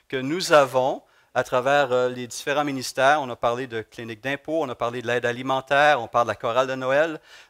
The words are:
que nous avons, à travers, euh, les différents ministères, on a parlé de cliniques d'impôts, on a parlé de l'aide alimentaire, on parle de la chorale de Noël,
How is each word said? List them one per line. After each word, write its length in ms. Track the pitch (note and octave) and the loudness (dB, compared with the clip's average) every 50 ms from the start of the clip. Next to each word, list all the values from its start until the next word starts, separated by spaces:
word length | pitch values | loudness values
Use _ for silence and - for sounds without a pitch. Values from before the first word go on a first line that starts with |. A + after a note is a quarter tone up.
| _ - | _ -8
que 80 | C3+ C3 | -6 -6
nous 340 | B2+ C#3 D#3+ F#3 E3+ E3 | -4 -4 -4 -4 2 4
avons, 500 | D#3+ D3 C#3 B2+ C3 B2+ B2+ C#3 - C#4+ - _ _ _ _ _ - | 6 6 6 6 2 0 0 0 -2 -6 -10 _ _ _ _ _ -4
à 80 | B2 | -4
travers, 480 | B2+ - C3 B2+ A#2+ C3+ D3 C#3+ C#3+ B2 | -2 0 0 0 2 2 2 2 2 2
euh, 180 | B2 B2+ B2+ B2+ | 2 0 0 0
les 160 | B2+ B2 B2 | -2 -6 -10
différents 380 | A#2+ - - - D3+ C3+ D3 D3 | -10 -10 -8 -6 -4 -2 -2 -2
ministères, 580 | D3 C3+ C3 A#2+ - - C#3 C3 C#3 D3+ D#3 | -2 -4 -6 -8 -6 -2 2 4 4 4 2
on 80 | C3+ B2 | 0 -4
a 60 | A#2 | -6
parlé 300 | - - A#2+ A#2+ B2 C3+ | -4 -2 -2 -2 -2 -6
de 140 | A#2+ A2+ A2 | -6 -8 -10
cliniques 400 | G#2+ _ - - A#2 A#2 A2+ G#2+ | -10 _ -12 -14 -12 -12 -12 -10
d'impôts, 420 | A#2 C3+ C#3 C#3 _ D#3 D#3 E3 | -8 -6 -8 -6 _ -6 -4 -4
on 60 | D3 B2+ | -4 -4
a 60 | A#2 | -4
parlé 260 | - A#2+ A#2+ A#2+ B2+ | -4 -4 -4 -4 -4
de 60 | A2 | -4
l'aide 180 | A#2 A#2+ B2 A#2 | -2 -2 0 0
alimentaire, 760 | A#2+ A#2+ B2 B2+ C3+ C3+ C3 - - C#3+ C#3 D3 D3 D3 A#2+ | -2 -4 -4 -4 -4 -4 -4 -2 0 2 4 6 6 4 2
on 60 | A2+ G#2 | 0 0
parle 180 | - A#2+ A#2 | 0 0 2
de 60 | A2+ | 0
la 40 | G2+ | -2
chorale 300 | - - A#2+ A2+ B2+ C3+ | -4 -2 -2 0 0 0
de 80 | C3 C3 | 0 -2
Noël, 460 | C3 C3 B2+ C3+ D3 D#3+ E3 D#3 D#3 _ - - - - | -4 -2 0 2 2 2 0 -2 -8 _ -18 -20 -20 -20